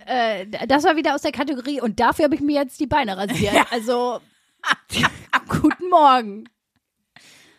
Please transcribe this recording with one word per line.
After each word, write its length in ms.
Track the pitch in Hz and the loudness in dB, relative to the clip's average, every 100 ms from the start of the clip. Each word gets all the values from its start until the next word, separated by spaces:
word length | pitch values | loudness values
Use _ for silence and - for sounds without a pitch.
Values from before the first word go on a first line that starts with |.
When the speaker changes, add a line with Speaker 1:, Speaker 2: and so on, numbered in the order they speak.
| - | -6
Speaker 1:
äh, 400 | 254 226 202 196 | -2 -2 -4 -8
d-, 220 | 208 240 | -8 0
das 160 | 269 | 2
war 120 | 330 320 | 4 2
wieder 200 | 302 285 | 0 -2
aus 60 | |
der 80 | 311 | -4
Kategorie, 500 | 262 285 262 247 285 | -4 -4 -4 -6 -4
"Und 180 | 226 202 | -4 2
dafür 260 | 240 - 302 | 2 2 0
hab 80 | |
ich 80 | 285 | 0
mir 200 | 285 285 | 0 0
jetzt 180 | 277 - | -2 -4
die 60 | 277 | -2
Beine 300 | 302 226 185 | 0 0 -4
rasiert." 360 | 202 160 202 | -4 -2 0
Speaker 2:
<laughs> 20 | 208 | 2
Ja. 100 | - | 0
Speaker 1:
Also, 480 | 240 220 240 247 240 - _ _ _ - - _ | -4 -2 -2 -2 -6 -12 _ _ _ -4 -4 _
<laughs> 580 | - - - - - - | -2 -2 -2 -4 -4 -2
guten 420 | - 302 - 359 | 0 0 0 2
Morgen. 540 | 359 285 254 214 202 226 _ _ _ _ _ _ - - - _ | 6 6 4 0 -10 -18 _ _ _ _ _ _ -20 -20 -20 _